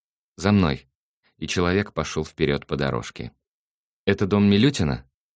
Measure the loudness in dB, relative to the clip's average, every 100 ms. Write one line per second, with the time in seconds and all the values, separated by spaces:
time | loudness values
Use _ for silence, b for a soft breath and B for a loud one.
0 | _ _ _ -4 2 4 2 -2 -10 _
1 | _ _ _ -12 -6 -2 0 0 -2 -6
2 | -6 -6 -6 -2 0 -2 -4 -4 -2 -4
3 | -8 -12 -16 _ _ _ _ _ _ _
4 | -2 0 0 2 4 4 2 2 -2 -4
5 | -10 _ _